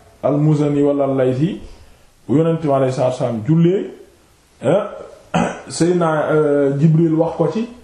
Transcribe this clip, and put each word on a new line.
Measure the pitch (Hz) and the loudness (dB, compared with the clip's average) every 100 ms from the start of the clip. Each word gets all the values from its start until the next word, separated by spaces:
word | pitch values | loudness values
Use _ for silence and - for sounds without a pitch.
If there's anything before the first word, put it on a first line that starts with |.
| - _ | -20 _
al-Muzani | 127 147 151 147 147 143 | -2 2 2 2 2 2
wala | 143 143 135 | 0 0 0
al-Laythi, | 135 127 123 165 330 - - - - - _ - | 0 0 0 -2 -4 -14 -20 -20 -20 -20 _ -2
bu | 139 | 0
Yonent | 165 165 | 2 0
mi | 151 | 0
alayhi | 135 131 | 0 0
salaatu | 131 127 | 0 -2
wa | - | -2
salaam | 127 117 110 | -4 -4 0
jullee, | 165 170 196 - - - _ _ _ _ _ | 2 4 2 -4 -12 -20 _ _ _ _ _
eh, | 143 185 - - - - - | -2 0 -2 -10 -18 -20 -6
<coughs> | - - - - | -4 -4 -6 -12
Seydina, | 131 165 180 165 156 139 | -2 0 2 0 0 0
eh, | 151 147 143 139 143 | 0 2 2 0 2
Jibril | 160 156 165 156 | 2 4 2 2
wax | 165 - | 0 0
ko | 160 | -2
ci, | 220 240 - | -2 -6 -10